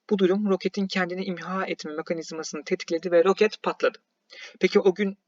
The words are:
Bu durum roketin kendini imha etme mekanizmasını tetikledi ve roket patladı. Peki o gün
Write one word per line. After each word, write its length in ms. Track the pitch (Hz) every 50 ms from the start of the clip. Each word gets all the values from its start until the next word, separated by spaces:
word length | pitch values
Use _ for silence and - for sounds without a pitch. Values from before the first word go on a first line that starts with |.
| _ -
Bu 80 | 214 190
durum 320 | 190 175 190 202 214 196
roketin 360 | 190 180 - 190 - 202 196
kendini 380 | 190 - 190 180 170 180 185 190
imha 420 | 196 180 170 165 175 185 190 185
etme 260 | - 165 - - 156 151
mekanizmasını 720 | 156 160 - 175 165 156 - 165 160 156 - - 151 143
tetikledi 480 | - 185 - - - 170 165 165 185 175
ve 120 | 170 165
roket 380 | 190 190 - 208 214 - - -
patladı. 360 | - 160 - - 127 - - _ _ _ _ _ _ - - - - - -
Peki 200 | - 185 - 208
o 140 | - 196 175
gün 240 | - 208 196 196 - _